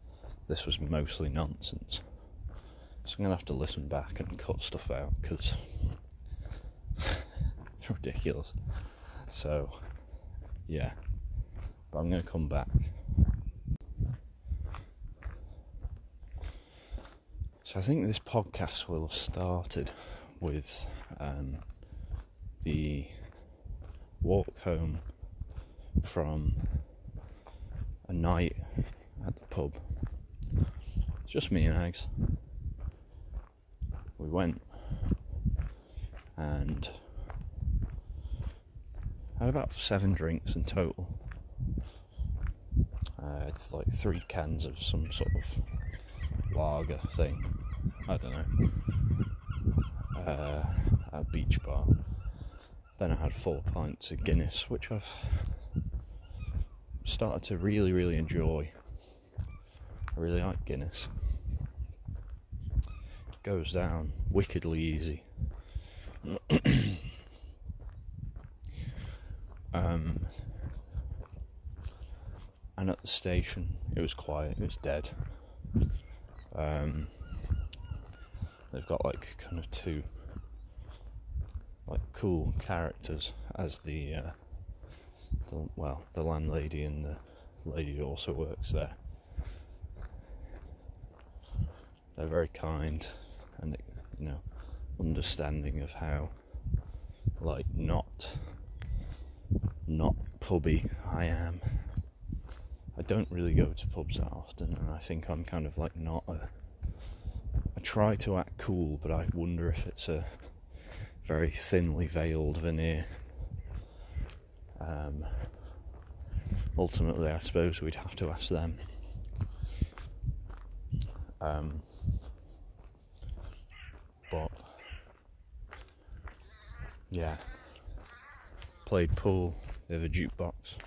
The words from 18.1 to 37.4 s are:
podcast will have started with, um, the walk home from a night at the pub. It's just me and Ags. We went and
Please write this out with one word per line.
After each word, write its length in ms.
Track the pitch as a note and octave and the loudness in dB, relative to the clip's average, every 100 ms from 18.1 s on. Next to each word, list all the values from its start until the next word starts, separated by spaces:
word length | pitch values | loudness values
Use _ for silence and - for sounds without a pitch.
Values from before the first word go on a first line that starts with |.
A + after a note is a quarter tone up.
| G#2 | 2
podcast 680 | - A#2 - - D#2+ - - | 2 2 2 0 -2 -2 -2
will 200 | E2 D#2+ | 0 0
have 40 | |
started 800 | - - F2+ F2+ F2+ - C#2+ C2 - - - - - | 0 0 0 2 2 0 0 -2 -4 -12 -12 -14 -2
with, 480 | E2+ D2 - - - - - - | 0 0 -2 -4 -4 -6 -8 -6
um, 380 | C#2+ C#2 C2+ C2+ - - - - - - - - - - | -4 -2 -2 -4 -8 -14 -12 -10 -6 -6 -8 -12 -12 -4
the 460 | E2 D2+ D2+ C#2+ C#2+ - - - - - - - - - - - | 2 2 2 0 -4 -10 -14 -16 -20 -14 -10 -10 -10 -12 -14 0
walk 340 | - F#2+ - - | 6 6 6 0
home 420 | F#2 D#2+ D#2+ D#2 - - - - - - - - - - | 0 2 2 0 -4 -10 -12 -8 -8 -8 -10 -14 0 2
from 500 | - F2 D2+ D#2 D2 - - - - - - - - - - - - - - - - | 2 2 2 4 4 4 4 2 -2 -10 -12 -10 -12 -14 -16 -12 -8 -6 -6 -6 -2
a 40 | |
night 440 | F2 E2+ F2 F2 - - - - - - - | 4 6 8 6 2 -2 0 0 -4 -14 -6
at 120 | - - | -4 -4
the 80 | |
pub. 280 | - - C#2+ - - - - - - - - - - - - - - - | -4 -2 0 -2 -4 -2 -2 -4 -10 -8 0 4 4 2 -2 0 2 -2
It's 100 | - | -2
just 200 | - - | -2 4
me 140 | F2+ D#2+ | 8 8
and 100 | D#2+ | 8
Ags. 320 | F2 - - - - - - - - - - - - - - - - - - - - - - - | 4 0 -2 2 2 2 -2 -6 -6 -4 -6 -8 -14 -16 -8 -8 -8 -14 -20 -4 -2 -2 -6 -6
We 100 | D#2 | 2
went 320 | E2+ F2 - - - - - - - - - - - - - - - - - - - | 4 4 2 -6 -12 -6 0 2 2 0 0 4 4 2 -6 -12 -10 -8 -10 -12 -4
and 540 | D2+ D2 C2+ A#1 - - - - - - | 0 2 2 0 -4 -8 -12 -10 -6 -6